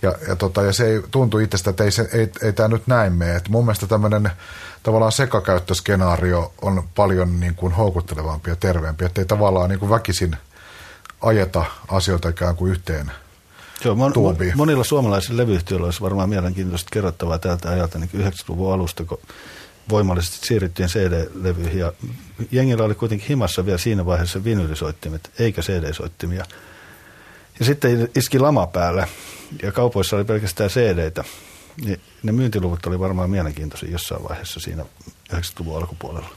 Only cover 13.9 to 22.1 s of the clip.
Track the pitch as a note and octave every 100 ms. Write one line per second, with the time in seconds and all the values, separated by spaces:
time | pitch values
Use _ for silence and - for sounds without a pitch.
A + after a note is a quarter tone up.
13.9 | G#2+ C3+ - G2 E2 F#2 G#2+ D3+ C#3+ A#2+
14.9 | D3 B2 A#2 - A#2+ A#2+ F#2+ E2+ F#2+ F2
15.9 | E2+ F#2+ G2 F#2+ G#2 F2+ F2+ F#2 E2+ -
16.9 | A2 F#2+ E2 F2 E2 F#2 F2 E2+ F2+ E2+
17.9 | E2 E2+ F#2+ G2 F2+ - E2+ F#2+ F#2+ F2
18.9 | - E2 - - - - - - - -
19.9 | G#2 G2 F2 F2 - - A2+ F#2 E2+ F2+
20.9 | G2 F#2+ E2+ E2 - F#2 E2+ E2+ F#2 E2+
21.9 | - -